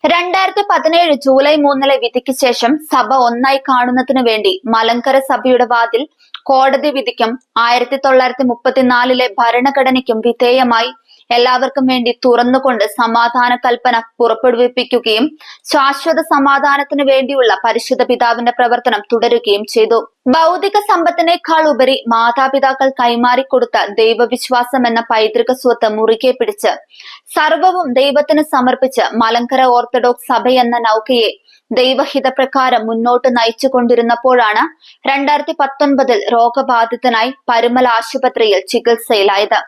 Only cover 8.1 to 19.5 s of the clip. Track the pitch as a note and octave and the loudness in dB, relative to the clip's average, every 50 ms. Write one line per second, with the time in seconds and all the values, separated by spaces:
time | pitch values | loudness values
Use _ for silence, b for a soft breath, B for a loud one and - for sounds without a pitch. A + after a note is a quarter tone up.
8.1 | C4 B3+ B3+ B3+ B3+ - C4+ B3 A#3+ A#3 _ C4 B3+ C4+ C4 B3 B3 A#3+ B3 B3+ | 4 4 4 2 0 -2 -2 -2 -2 -2 _ -2 0 2 2 2 2 2 2 2
9.1 | B3+ B3 B3+ B3 - - A#3+ A#3 A#3 A#3+ B3 C#4 C4+ C#4+ C4 B3+ B3+ C4 B3+ - | 2 0 0 -2 0 0 0 0 2 2 0 0 0 2 0 2 0 0 0 -2
10.1 | A#3 A3 A3 A#3+ A#3 _ B3+ A#3+ B3 C4 C4 B3 A#3 A3+ A#3 B3 B3+ _ b b | -4 0 0 -2 0 _ 0 2 2 2 2 2 2 0 -2 -4 -8 _ b b
11.1 | b b b b A#3+ A#3+ A#3+ B3+ B3+ B3+ C4 C4 C4+ C#4 C4 C4 C4 B3+ A#3+ A#3+ | b b b b 0 0 2 2 2 0 -2 -2 -2 -2 0 0 0 0 -2 -2
12.1 | A#3+ _ - C4 A#3+ A#3+ A#3+ B3 B3+ C4 C4 C4+ B3 A3 G3+ G#3+ G#3+ - A#3+ A3+ | -4 _ 0 2 2 2 2 2 0 0 0 0 0 0 -2 -4 -2 -2 -2 0
13.1 | A3+ A3+ A#3 A#3+ A#3 B3 B3 A#3+ B3 A#3+ - B3+ A#3+ A#3 _ B3+ A#3+ A3+ A3+ - | 2 0 0 0 0 0 0 0 0 -2 0 -2 -2 0 _ -2 -2 -2 -4 -6
14.1 | _ _ A#3+ A#3 A3 A3 - B3+ A#3+ A3+ B3 B3 B3 B3+ A#3+ - - A#3+ A#3 A#3 | _ _ 0 0 0 0 0 0 2 2 0 0 0 -4 -4 -2 -2 -2 0 0
15.1 | G#3+ G#3+ B3 D4+ D4+ B B B B B B - - D4 C4+ C#4 C#4 C#4 - E4 | 0 0 0 -2 -4 B B B B B B -4 0 0 0 0 -2 -2 -2 -2
16.1 | D#4+ D#4 D#4+ D#4+ D#4+ C#4+ C4+ C#4+ C#4 C#4 C4 C#4+ C#4 C#4+ C#4+ C#4 D4+ C#4 C#4+ C4+ | -2 -2 0 0 0 0 2 2 2 2 2 0 0 0 -2 -4 -2 -2 0 0
17.1 | C4+ C4 C4+ B3+ C#4 C4+ B3 A3+ F#3+ - - A#3 A3 A#3 - - C4 - B3 - | 0 0 0 -2 0 0 2 2 2 0 0 -2 -2 -2 -2 -4 -2 -2 0 -2
18.1 | B3+ B3 B3 A#3 A3+ A3+ A#3+ A#3 A#3+ - B3 A#3 A#3+ A#3+ A#3+ B3+ A#3 G3+ G3+ _ | 0 0 0 -2 0 0 -2 -4 -2 0 0 0 0 0 0 -2 -2 -2 -4 _
19.1 | B3 A3+ A3+ A#3+ A#3+ A#3 A#3 G#3+ | -2 0 0 2 0 0 0 0